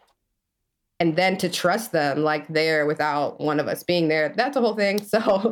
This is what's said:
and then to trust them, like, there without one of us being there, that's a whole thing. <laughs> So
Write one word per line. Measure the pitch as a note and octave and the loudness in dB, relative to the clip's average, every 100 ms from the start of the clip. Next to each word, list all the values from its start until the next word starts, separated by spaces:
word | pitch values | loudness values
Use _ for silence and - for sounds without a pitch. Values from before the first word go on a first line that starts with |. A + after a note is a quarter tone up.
| _ _ _ _ _ _ _ _ _ - | _ _ _ _ _ _ _ _ _ -2
and | E3+ D#3 | -2 2
then | F#3 F#3 | 2 2
to | F3 | -2
trust | F3 F3 G#3 A3+ | 0 0 0 -2
them, | D#3+ D3 C#3 | 0 0 0
like, | D3+ D#3 C#3+ | 0 -2 -2
there | D#3 D#3+ D#3 D3 | -2 2 2 0
without | D#3 D3+ D3 C3+ - | 0 0 0 -2 -2
one | D3 D3 | -2 0
of | A2+ | 0
us | - | -4
being | - F3 D#3+ | -2 0 2
there, | D#3 D3+ D3+ | 2 0 0
that's | B3+ C#4 | -2 0
a | |
whole | A#3 G#3 | 0 0
thing. | G3+ G3+ | -2 -2
<laughs> | |
So | - G#3+ A3 G3 A3+ | -2 -2 2 2 0